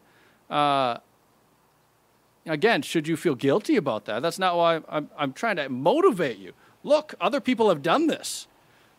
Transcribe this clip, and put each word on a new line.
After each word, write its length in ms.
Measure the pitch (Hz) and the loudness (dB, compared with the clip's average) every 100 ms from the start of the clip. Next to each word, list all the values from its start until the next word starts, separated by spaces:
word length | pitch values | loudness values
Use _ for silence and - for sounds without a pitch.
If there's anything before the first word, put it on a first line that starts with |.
| _ _ _ _ - | _ _ _ _ -6
uh, 500 | 147 143 139 127 117 _ _ _ _ _ _ _ _ _ _ _ _ _ _ - | 0 2 2 0 -4 _ _ _ _ _ _ _ _ _ _ _ _ _ _ -6
again, 360 | 156 196 196 | 0 2 2
should 240 | - 170 156 | 0 -2 -2
you 100 | 160 | -2
feel 180 | 180 | 0
guilty 420 | 131 139 165 214 277 | 0 2 2 2 0
about 300 | 139 107 - | 0 -4 -4
that? 160 | 107 | -4
That's 160 | 160 160 | -4 -2
not 180 | 185 175 | 0 2
why 240 | 170 165 - | 2 2 -2
I'm, 220 | 156 147 - | -8 -6 -6
I'm 160 | 143 | -6
trying 240 | - 233 185 | -4 -4 -4
to 120 | 139 | -4
motivate 720 | 127 147 277 381 190 151 104 | -2 0 4 2 2 -2 -6
you. 140 | 92 - _ _ | -14 -20 _ _
Look, 320 | 196 302 302 - | 0 0 0 -4
other 200 | 175 277 | -2 0
people 280 | 233 233 220 | 0 2 2
have 140 | 160 | 2
done 240 | 147 220 320 | 2 2 2
this. 400 | 151 - - - _ _ _ _ | -2 -6 -12 -14 _ _ _ _